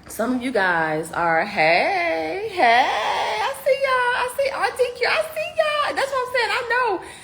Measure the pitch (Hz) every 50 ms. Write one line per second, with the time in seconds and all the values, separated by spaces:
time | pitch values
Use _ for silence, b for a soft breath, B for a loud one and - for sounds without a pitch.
0 | - - - - 214 247 254 254 240 269 254 208 190 185 175 165 160 156 156 156
1 | 170 170 - - 170 170 165 160 175 - 196 190 156 156 170 185 254 330 403 359
2 | 339 339 330 320 320 311 330 381 427 453 392 349 302 233 226 240 277 339 - -
3 | - - - - - - - 415 427 508 554 571 - 587 523 554 539 523 523 494
4 | 494 494 494 - - - - - 554 523 - 311 359 466 480 - 494 508 - -
5 | 466 - - 640 622 640 - 640 622 679 - 622 640 605 605 587 571 571 - 330
6 | 466 539 554 523 494 480 - 508 453 403 403 480 494 466 466 494 508 453 381 339
7 | B B B B